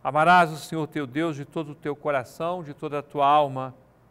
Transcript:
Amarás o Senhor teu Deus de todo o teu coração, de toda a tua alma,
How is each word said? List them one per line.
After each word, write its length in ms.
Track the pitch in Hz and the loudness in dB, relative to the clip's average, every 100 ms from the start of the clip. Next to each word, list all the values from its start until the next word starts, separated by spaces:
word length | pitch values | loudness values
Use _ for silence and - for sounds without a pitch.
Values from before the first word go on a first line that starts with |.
Amarás 480 | 135 147 165 180 165 | -2 2 6 6 6
o 60 | 156 | -2
Senhor 300 | - 160 147 | -8 -6 -6
teu 180 | 156 135 | -6 -6
Deus 300 | 139 170 143 | -4 -4 -6
de 100 | 139 | -10
todo 280 | 165 147 | -8 -10
o 20 | 147 | -10
teu 200 | 151 143 | -10 -6
coração, 680 | 151 135 120 - 165 180 | -2 -2 -4 -8 -6 -6
de 100 | 147 | -10
toda 240 | 143 156 147 | -12 -8 -8
a 60 | |
tua 240 | 139 147 139 | -6 0 4
alma, 480 | 151 143 131 131 - _ _ _ | 4 4 -2 -10 -14 _ _ _